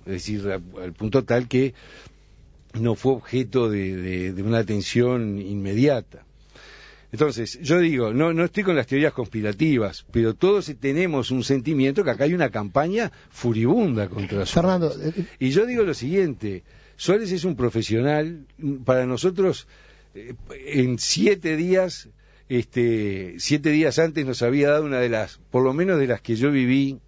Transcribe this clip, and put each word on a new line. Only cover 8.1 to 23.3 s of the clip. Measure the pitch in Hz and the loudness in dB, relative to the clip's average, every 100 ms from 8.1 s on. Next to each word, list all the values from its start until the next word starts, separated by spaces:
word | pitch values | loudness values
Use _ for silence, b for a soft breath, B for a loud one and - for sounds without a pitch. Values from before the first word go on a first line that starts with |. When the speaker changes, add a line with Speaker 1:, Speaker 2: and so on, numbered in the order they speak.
Speaker 1:
no, | 123 165 | 2 0
no | 165 | 0
estoy | 170 214 | 0 0
con | 185 156 | 0 0
las | 117 | 0
teorías | 139 151 | 2 2
conspirativas, | - 113 110 104 98 160 127 101 - - | 0 -6 -4 -4 0 2 2 0 -6 -4
pero | 117 113 | 0 2
todos | 104 185 202 151 135 | 2 2 2 -2 -4
tenemos | 139 147 180 143 117 | -2 0 0 -2 -2
un | 127 | -2
sentimiento | 117 135 120 147 135 139 | 0 0 0 2 2 2
que | 165 | 0
acá | 113 147 | 0 0
hay | |
una | 175 131 | 2 0
campaña | 110 101 139 160 214 208 B B | -2 -2 -2 0 -2 -4 B B
furibunda | - 120 110 117 226 190 110 98 | -4 -2 2 2 4 2 0 -2
contra | 104 95 101 92 | -6 -4 -4 0
Suárez. | |
Speaker 2:
Fernando, | 170 175 185 156 139 | 2 2 2 0 -2
eh, | 156 170 170 - | -6 -6 -8 -4
Speaker 1:
Y | 131 | 0
yo | 156 240 | 2 2
digo | 247 | 0
lo | 196 | 0
siguiente, | 139 127 190 175 110 107 92 b b b - | -2 -2 0 0 -4 -8 -10 b b b -4
Suárez | - 208 202 | 0 0 0
es | 180 180 | -2 -2
un | 123 | 0
profesional, | 120 113 107 113 139 151 160 165 135 - 147 135 | 0 0 0 0 2 0 -2 -8 -18 -8 -6 -2
para | 123 127 127 | 2 2 2
nosotros, | 120 180 185 190 - - b b b b 98 | 0 0 2 0 -2 -8 b b b b -18
eh, | 113 120 - 135 131 | -16 -16 -18 -16 -2
en | 143 127 117 | 0 2 0
siete | - 165 208 190 160 156 | -2 2 2 2 0 -2
días, | 175 185 185 - - - b b - | 2 2 0 -4 -16 -20 b b -4
este, | 123 113 123 117 113 104 98 92 | -2 0 0 2 2 -2 -4 -8